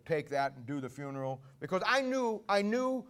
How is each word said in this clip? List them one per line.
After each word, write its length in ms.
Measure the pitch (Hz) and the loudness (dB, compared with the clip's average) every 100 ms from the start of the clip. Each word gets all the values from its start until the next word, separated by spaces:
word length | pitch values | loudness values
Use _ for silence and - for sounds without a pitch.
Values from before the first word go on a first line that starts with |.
| - | -2
take 240 | 156 147 | 0 0
that 260 | 139 139 135 | 0 0 -2
and 100 | 120 | -6
do 120 | 143 | -6
the 100 | 127 | -6
funeral." 520 | 127 143 135 131 135 - - | -8 -8 -6 -6 -6 -12 -12
Because 220 | 151 185 208 | -2 0 4
I 160 | 262 | 4
knew, 400 | 262 262 240 208 - | 4 2 0 -2 2
I 140 | 202 | 2
knew, 420 | 202 240 254 262 | 4 2 2 -2